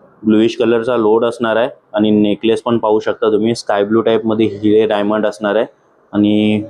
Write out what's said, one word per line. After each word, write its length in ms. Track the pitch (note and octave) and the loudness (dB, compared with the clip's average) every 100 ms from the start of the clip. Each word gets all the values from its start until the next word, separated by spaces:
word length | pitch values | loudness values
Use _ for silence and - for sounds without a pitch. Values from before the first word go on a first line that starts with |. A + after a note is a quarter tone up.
| _ _ | _ _
ब्लूइश 320 | A2 G#2+ A2+ A2+ | 0 2 2 0
कलरचा 400 | A#2 A#2 A2+ A#2+ | 0 0 0 0
लोड 280 | G#2+ A2 A#2 | 2 2 0
असणार 300 | A2+ A#2 A2 | -2 -2 0
आहे. 140 | B2+ - _ | -2 -6 _
आणि 180 | G#2+ G#2+ | -2 0
नेकलेस 500 | G#2+ G#2 G2+ A2 A2 | 2 0 0 -2 -2
पण 160 | B2 A#2 | -2 -2
पाहू 220 | A2+ G#2+ | 0 0
शकता 320 | A2 G#2 A2 | -2 -2 0
तुम्ही, 240 | G#2+ A2 A#2 | 0 0 -4
स्काय 280 | - G#2 | -2 -2
ब्लू 180 | G2+ A2 | 0 0
टाईपमध्ये 440 | A2 A2+ A2 G#2+ A2 | 2 0 0 -2 -2
हिरे 400 | G2+ G#2+ G#2+ G#2+ | -2 0 2 2
डायमंड 400 | G#2 G2+ G#2+ G#2+ | 0 -2 -2 -2
असणार 280 | - G#2 G#2 | -4 -2 -2
आहे. 100 | B2 _ _ _ _ | -2 _ _ _ _
आणि 500 | G#2 G#2 G#2+ G#2+ G#2+ G2+ | 0 2 2 2 0 -4